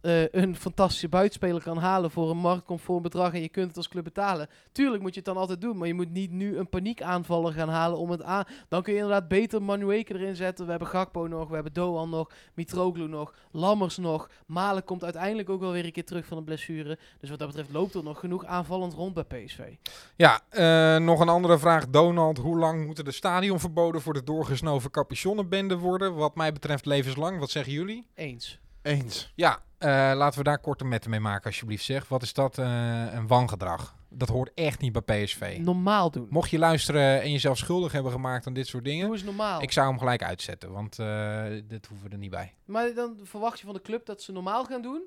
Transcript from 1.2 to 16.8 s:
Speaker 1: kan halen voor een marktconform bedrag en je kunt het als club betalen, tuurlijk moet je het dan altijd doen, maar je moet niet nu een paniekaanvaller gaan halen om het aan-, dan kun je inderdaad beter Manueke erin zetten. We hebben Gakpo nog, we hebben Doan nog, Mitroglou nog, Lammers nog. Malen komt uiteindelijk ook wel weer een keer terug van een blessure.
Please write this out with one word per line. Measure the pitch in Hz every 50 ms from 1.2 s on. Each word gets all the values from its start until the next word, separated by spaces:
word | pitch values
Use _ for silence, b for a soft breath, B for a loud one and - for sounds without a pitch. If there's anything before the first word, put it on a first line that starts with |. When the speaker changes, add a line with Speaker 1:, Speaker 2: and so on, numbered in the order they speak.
| 196 208 - - - 180 175 170
Speaker 1:
kan | - 170 165
halen | 165 170 185 190 190 180 160
voor | - 170 165 160
een | 165
marktconform | 170 175 175 180 180 - - 180 160 - - 180 175
bedrag | 170 165 - 175 180 180 170
en | 180
je | 160 160
kunt | - 196 185
het | 180 160
als | 180 170
club | - - 180 165
betalen, | 165 _ - 196 202 190 160 151 - b b b b
tuurlijk | _ - 277 277 233 202
moet | 190 185 180
je | 196
het | 180 196
dan | 185
altijd | 190 185 180 185 175
doen, | 185 240 226
maar | 185 170
je | 170 170
moet | 175 180 170
niet | 165 185 196 180
nu | 175 185 196 208 196
een | 156 190 -
paniekaanvaller | - 180 180 214 233 - - 175 180 175 170 - 175 170 165 170 156
gaan | 156 160 156
halen | 160 165 165 170 170
om | 160 170 170
het | 175 165 -
aan-, | 160 180 202 190 B B B B B
dan | - 175 180
kun | - 202
je | 202
inderdaad | 208 202 202 202 180
beter | 156 190 196 226 226 - 214 202
Manueke | 196 202 202 202 196 202 220 220 - 196
erin | 185 190 196 190
zetten. | 170 185 185 185 - 180
We | 170
hebben | 170 165 170 -
Gakpo | - 185 190 180 - 175 165
nog, | 165 165 160 160
we | 151 160
hebben | 156 151 156 147
Doan | 170 180 180 170 160 165 165
nog, | 165 160 160 - b b b b b
Mitroglou | - 170 - - 180 180 185 170 170 165 151
nog, | 160 151 147 147 b b b b
Lammers | _ 160 170 190 214 208 196 175 -
nog. | - 180 170 156 156 - - b b b
Malen | b 156 175 190 202 196 190 185
komt | - 185 180 175
uiteindelijk | 170 170 160 180 196 220 220 202 190
ook | 190 190
wel | 185 185
weer | 175 175 170
een | 170
keer | 160 - 165
terug | - 180 175 160
van | - 170
een | 160 156
blessure. | 151 156 151 - - 165 156